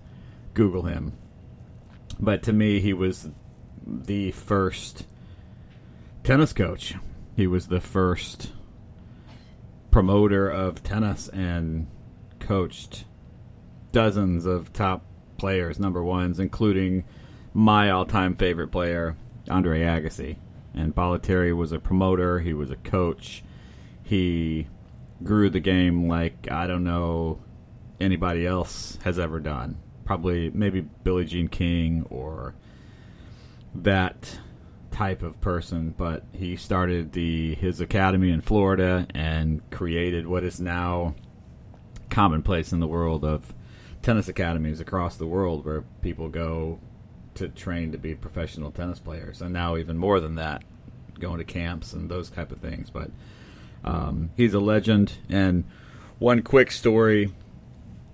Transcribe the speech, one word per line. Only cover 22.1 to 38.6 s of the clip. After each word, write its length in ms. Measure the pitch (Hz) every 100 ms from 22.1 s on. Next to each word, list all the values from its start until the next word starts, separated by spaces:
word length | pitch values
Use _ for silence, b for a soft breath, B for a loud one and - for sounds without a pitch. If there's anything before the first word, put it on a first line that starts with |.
| 90 90 90
he 160 | 85 76
was 160 | 67
a 40 | -
coach. 640 | - 92 87 - - - B B B B B B
He 640 | - 98 90 85 80 78 71 - - - - -
grew 300 | 85 104 98
the 80 | 90
game 480 | 95 90 90 87 85
like 420 | 82 82 - -
I 160 | 80 90
don't 180 | 90
know 560 | 87 85 85 82 82 80 - - - - - -
anybody 480 | 95 90 90 85 87
else 500 | 92 87 - - -
has 160 | 92 87
ever 200 | 82 80
done. 380 | 76 69 62 - - - -
Probably 440 | 92 90 87 80
maybe 320 | 98 101 95
Billie 440 | 80 - 90 90 82
Jean 240 | 87 82
King 580 | - 87 85 82 82 -
or 460 | 64 73 80 64 - B B B B B B B B B B - 95
that 640 | 95 95 92 - - - B B B B -
type 320 | - 98 92
of 180 | 85 -
person, 480 | 95 87 - 85 80 -
but 260 | 85 78 -
he 220 | 87 90 90
started 580 | - 95 90 87 78
the, 420 | 87 85 82 80 76
his 260 | 90 82
academy 480 | 90 104 95 92 92
in 120 | 82
Florida 640 | - 107